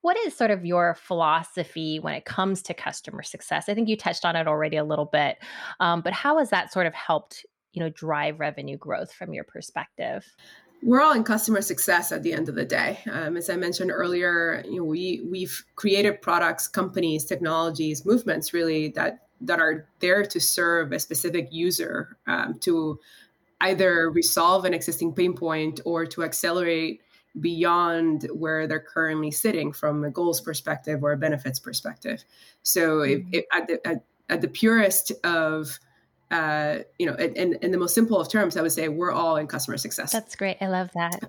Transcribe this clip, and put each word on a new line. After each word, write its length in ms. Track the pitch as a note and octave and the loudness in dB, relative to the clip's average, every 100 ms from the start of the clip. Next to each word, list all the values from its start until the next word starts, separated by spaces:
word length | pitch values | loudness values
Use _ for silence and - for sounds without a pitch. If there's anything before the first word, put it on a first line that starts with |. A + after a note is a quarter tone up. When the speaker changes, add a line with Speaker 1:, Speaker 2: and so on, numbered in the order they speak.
Speaker 1:
what 160 | E4+ G4 | 2 0
is 180 | G#4+ - | 0 0
sort 160 | A3+ | 2
of 140 | G3 F3 | 2 2
your 300 | F3 E3+ E3 | 2 2 0
philosophy 1040 | - F3 D#3+ D#3+ E3 - D#3+ - D#3+ D#3 | -4 0 2 2 0 -8 -6 -6 -6 -4
when 140 | D#3 | -4
it 120 | D3+ - | -8 -6
comes 360 | - F#3+ F#3+ | -2 0 0
to 100 | - | -4
customer 500 | E3+ - - - - | -8 -6 -8 -12 -14
success? 440 | - - - D3+ - | -14 -14 -4 -4 -2
I 60 | |
think 160 | G#3 A3 | -2 0
you 80 | G#3+ | 0
touched 260 | F#3+ F3 | -2 0
on 120 | F3+ E3 | 0 0
it 120 | D#3 | 0
already 300 | D3+ D#3 D3+ | 0 0 -2
a 60 | |
little 220 | D3+ D3+ D3 | -2 -2 0
bit, 320 | D3+ C#3+ - - - - - | 2 0 -2 -12 -14 -14 0
um, 220 | F3+ E3+ | 2 2
but 120 | D#3+ | 0
how 240 | F#3 C#4+ D#4 | -2 2 2
has 120 | C4+ | 4
that 200 | F#3+ - | 0 0
sort 140 | F#3+ E3+ | 0 0
of 80 | |
helped, 520 | - - D#3 - - - _ _ | -2 0 0 0 -20 -20 _ _
you 80 | F3+ | -6
know, 80 | E3 | -6
drive 500 | D#3 D#3+ D3 D3 D#3 | -6 -4 -2 -2 -2
revenue 380 | D3+ D3 C#3+ C#3 | -6 -6 -10 -10
growth 340 | - - F#3 | -6 -6 -6
from 220 | - E3+ | -12 -12
your 100 | D#3 | -10
perspective? 840 | D3+ - - - - - - - - _ - - _ _ | -12 -14 -10 -10 -10 -8 -8 -8 -12 _ -20 -20 _ _
Speaker 2:
We're 200 | A#3 B3+ | 4 6
all 120 | D#4 | 6
in 100 | C4 | 4
customer 380 | A3+ A3 - G#3 | 2 0 2 0
success 500 | A3 F3 - F3 E3 | 0 -2 2 2 2
at 120 | D#3+ | -4
the 100 | E3 | -2
end 160 | D3+ D#3+ | -2 -4
of 60 | C#3+ | -2
the 100 | - | -2
day. 340 | E3 D#3+ G3 A3 | 0 0 -4 -8
Um, 280 | D3 D#3 F3 | -6 -4 -4
as 120 | E3+ | -4
I 60 | F3+ | -2
mentioned 360 | F3 F3 F#3 | -2 -2 -2
earlier, 720 | - F3 F3 F3+ E3+ E3+ D#3+ - | 0 0 2 2 2 2 -2 -4
you 120 | F3+ | -4
know, 60 | |
we, 420 | E3 D#3 F#3 F3 E3+ | -2 -2 -2 -4 -4
we've 340 | F#3 F#3 - - - | -4 -6 -8 -12 -2
created 460 | G#3+ G3 G#3 G3+ | 2 4 4 2
products, 460 | - E3+ E3+ E3 - | 0 2 2 0 -4
companies, 580 | - F#3 F#3+ F3 D#3 - | -2 -2 0 0 0 -2
technologies, 800 | F3+ E3+ D#3+ E3 D#3 D#3 D3 C#3+ | -2 0 2 0 0 -2 -2 2
movements 480 | A#3 A3+ D#3+ D#3+ | 2 2 -2 -2
really 360 | F3 E3 D#3 D#3 | 0 2 2 -2
that, 380 | D#3 E3 - _ _ | -2 -4 -4 _ _
that 180 | - E3+ | -2 2
are 280 | D#3+ D#3 - _ | 4 2 -6 _
there 240 | F3+ G3 | 2 4
to 160 | G3+ F3 | 4 0
serve 520 | - - E3+ E3+ D3+ | 0 2 2 2 0
a 80 | - | -4
specific 480 | - D#3+ F3 E3+ C#3 | -4 -4 -2 -2 -2
user, 680 | E3 F3 F3 - - - - - | -2 0 0 -2 -6 -8 -10 -4
um, 320 | E3+ - E3 | -2 -2 -4
to 400 | - E3 D#3 D3+ - - - _ _ _ | 0 2 0 -4 -12 -20 -20 _ _ _
either 500 | F#3 F#3 F#3 E3+ E3 | 0 4 4 4 2
resolve 540 | E3 E3 - E3+ F#3+ F#3 | 2 2 4 4 4 2
an 80 | |
existing 400 | E3 E3 D#3+ E3+ | -2 -2 -2 -2
pain 200 | E3 F3+ | 2 0
point 460 | F3 E3 D#3 D#3 D#3 - | 0 -2 0 -2 -4 -4
or 200 | E3 E3 | -2 -2
to 180 | - | -4
accelerate 760 | D#3+ - F3 F3 F3 E3 D#3+ - _ _ _ - | -4 -2 0 0 2 0 -2 -6 _ _ _ -4
beyond 880 | D#3+ E3+ E3+ F3 F3 E3 E3 D3+ D3+ | -4 2 4 4 4 2 2 0 -4
where 340 | D#3 D#3+ D#3 D#3 | -4 -2 0 -2
they're 120 | D#3 | -4
currently 520 | D#3 - D#3+ D#3 D3+ | -4 -2 0 0 -2
sitting 400 | D3 A3 F3 D3 | -2 0 0 -2
from 320 | D3 D3+ D3 | -2 -2 0
a 80 | D3 | -2
goals 300 | C3+ F3 E3 | 0 0 0
perspective 640 | - D3+ - D#3 - D3 | -4 -6 -4 -6 -4 -2
or 100 | D3 | 0
a 40 | D3 | 0
benefits 420 | D#3 D3 C3+ C3 | 0 0 -4 -6
perspective. 640 | - - - D#2 - A3+ - _ - _ | -6 -8 -8 -10 -8 -8 -10 _ -20 _
So 400 | - F#3 E3 D#3 | 0 2 4 4
if, 180 | C#3+ C#3 | 4 2
Speaker 1:
Mm-hmm. 80 | F3+ | 0
Speaker 2:
if 120 | F3+ - | -4 0
at 160 | E3+ E3 | -2 0
the, 200 | D#3+ F3 | -4 -2
at, 160 | E3 _ _ - | -6 _ _ -4
at 120 | E3 | -2
the 60 | E3 | -2
purest 640 | - A3 A3+ G3+ - - - | 2 6 6 6 2 -2 -2
of, 560 | F3 E3 D#3+ D#3 D3+ - _ _ _ _ _ | 0 2 2 0 -6 -10 _ _ _ _ _
uh, 500 | E3+ D#3 D3+ D3+ D3+ - _ | -2 0 0 0 -2 -6 _
you 60 | E3+ | -2
know, 100 | C3+ | 0
in, 180 | - - | -2 0
in, 180 | F3+ E3 | 0 0
in 100 | F3 | 0
the 60 | F#3 | 0
most 180 | F3+ - | 2 4
simple 240 | A3+ G3+ | 4 4
of 100 | D#3 | 2
terms, 280 | G#3+ F#3+ E3+ | 2 2 2
I 40 | |
would 100 | D#3+ | 0
say 160 | D#3+ D#3+ | 0 -2
we're 240 | D3+ F3+ | 0 0
all 260 | D#3 E3 D#3 | 2 2 2
in 100 | D3+ | 0
customer 300 | C#3+ C#3 A#2+ | -6 -6 -6
success. 340 | A#2+ - D3 | -6 -6 -4
Speaker 1:
That's 240 | A3+ G#3+ - | -4 -4 -6
great. 220 | G3 F3+ | -4 -2
I 60 | F#3+ | -2
love 220 | F#3 F3+ | -2 -2
that. 300 | - E3+ F3 | -2 -2 -2